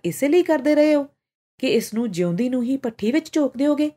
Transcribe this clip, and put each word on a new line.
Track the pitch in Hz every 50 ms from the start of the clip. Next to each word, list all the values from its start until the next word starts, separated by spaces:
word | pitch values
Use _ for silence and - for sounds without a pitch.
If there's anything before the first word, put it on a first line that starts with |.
| -
ਇਸੇ | 175 165 - 269 285
ਲਈ | 320 359 349
ਕਰਦੇ | 339 311 302 247 294 302
ਰਹੇ | 294 302 302 302
ਹੋ | 285 277 277 _ _ _ _ _ _ _ _ _ _
ਕਿ | - 262
ਇਸ | - 226 220 - 214
ਨੂੰ | 220 240 226
ਜਿਉਂਦੀ | 175 165 180 175 170 175 240 254
ਨੂੰ | 254 254 233
ਹੀ | 240 269 269
ਭੱਠੀ | - 233 220 - - 214
ਵਿੱਚ | 254 320 311 -
ਝੋਕ | - 320 285 269 - 240
ਦਿਓਗੇ? | 277 294 294 269 302 302 -